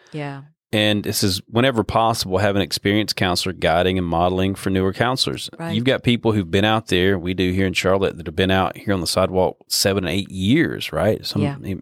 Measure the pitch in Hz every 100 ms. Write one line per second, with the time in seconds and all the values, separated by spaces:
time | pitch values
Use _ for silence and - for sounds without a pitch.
0 | _ 151 143 139 143 _ - 107 107 104
1 | 95 - 101 92 - 113 131 117 95 113
2 | 113 113 95 92 104 98 78 - 101 104
3 | 104 - 95 87 95 82 85 82 92 92
4 | 87 82 90 92 95 95 98 92 95 -
5 | 120 135 - 65 - - 165 107 127 120
6 | 123 120 113 104 82 98 107 110 - 90
7 | 95 95 90 95 92 95 95 85 92 98
8 | 95 85 85 80 95 95 90 - - 98
9 | 82 92 92 92 87 - - - 101 98
10 | 87 95 92 95 95 156 104 52 - 78
11 | 98 - - - 143 139 95 92